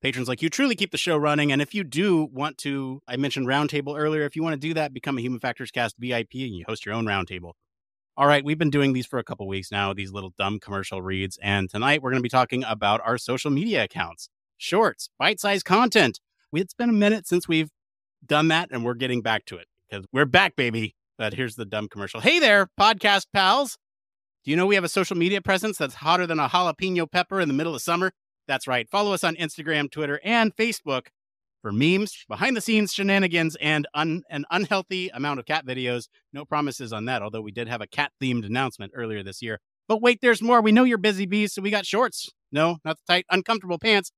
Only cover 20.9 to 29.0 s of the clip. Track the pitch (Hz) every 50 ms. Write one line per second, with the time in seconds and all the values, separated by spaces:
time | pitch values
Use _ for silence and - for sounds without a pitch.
20.9 | _ _ _ _ _ _ 113 107 101 104 131 120 107 - 117 101 101 107 107 104
21.9 | - 104 101 95 - 113 - 262 320 349 311 240 208 202 196 180 _ - 196 214
22.9 | 226 190 - 214 202 196 - _ _ 202 190 185 208 262 285 247 - - _ _
23.9 | _ _ _ _ _ _ _ _ _ _ _ 135 147 170 180 196 202 196 180 165
24.9 | - 196 185 - 196 175 170 185 196 196 175 - 196 185 190 220 202 - 160 135
25.9 | - - 143 156 170 180 180 170 165 156 147 127 - 175 180 175 156 _ - 190
26.9 | 185 175 170 147 - 180 180 _ 196 190 180 156 135 139 156 170 160 131 - -
27.9 | 170 170 185 185 - _ _ _ _ _ _ - 139 131 - - 127 123 113 -
28.9 | - 196